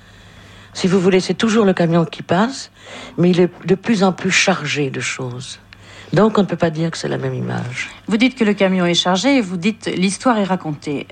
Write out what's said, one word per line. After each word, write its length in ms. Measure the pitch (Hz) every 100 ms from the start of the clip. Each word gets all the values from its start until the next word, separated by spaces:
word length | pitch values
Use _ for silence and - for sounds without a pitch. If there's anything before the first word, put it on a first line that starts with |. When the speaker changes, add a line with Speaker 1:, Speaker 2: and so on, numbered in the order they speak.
| - - - - - - -
Speaker 1:
Si 120 | - 185
vous 140 | 190
voulez, 180 | 180 185
c'est 160 | 180
toujours 300 | 180 226 214
le 80 | 196
camion 320 | 180 170 170
qui 180 | 160 -
passe, 480 | - 170 233 269 - _ - - - -
mais 140 | 175
il 100 | 175
est 100 | 180 - 160
de 80 |
plus 300 | 190 - 220
en 80 | 190
plus 180 | 170 190
chargé 600 | - - 165 147 131 139
de 100 | 131
choses. 580 | 120 - 127 123 - - - - - - -
Donc 260 | 151 214 214
on 40 |
ne 40 | 180
peut 100 | 170
pas 140 | 170
dire 220 | 156 165
que 40 | -
c'est 100 | 151
la 100 | 135
même 160 | 131
image. 560 | 127 123 120 120 127 - - -
Speaker 2:
Vous 100 | 208
dites 200 | 254 -
que 80 |
le 100 | 208
camion 320 | 202 190 185 175
est 80 |
chargé 440 | 170 180 185 247 277
et 20 |
vous 160 | 190 180
dites 300 | 190 214 -
l'histoire 520 | 170 190 196 254 220
est 60 |
racontée. 640 | 190 185 156 147 - 143 -